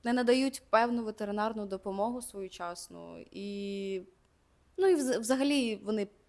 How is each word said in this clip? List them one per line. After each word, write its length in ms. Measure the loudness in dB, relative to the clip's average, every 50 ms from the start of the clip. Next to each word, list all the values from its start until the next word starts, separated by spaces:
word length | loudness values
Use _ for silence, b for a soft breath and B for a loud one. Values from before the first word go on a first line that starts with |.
| -2
не 100 | 0 0
надають 500 | 2 6 6 6 6 4 0 -2 -4 -2 _
певну 340 | 4 4 4 4 0 -2 -2
ветеринарну 640 | -4 -6 -6 -6 -4 -2 -2 -2 -2 -2 -4 -6
допомогу 560 | -6 -8 -8 -6 -6 -2 -2 -2 -2 -2 -6
своєчасну, 1040 | -10 -10 -10 -10 -12 -12 -10 -10 -10 -10 -8 -10 -14 -14 -14 -16 -16 -14 -16 -16 -18 -14
і, 680 | -12 -10 -8 -8 -6 -6 -6 -6 -6 -6 -6 -6 -6 -6 -8 -12 _ _ _ _ _ _ _ _ _ _ _ _ _
ну, 100 | 4 6
і 80 | 6 6
вз-, 240 | 6 4 2 0 0
взагалі 560 | 2 2 2 2 4 4 4 4 2 2 -2
вони 320 | -4 -2 -2 0 0 -2 -4 -6 _ _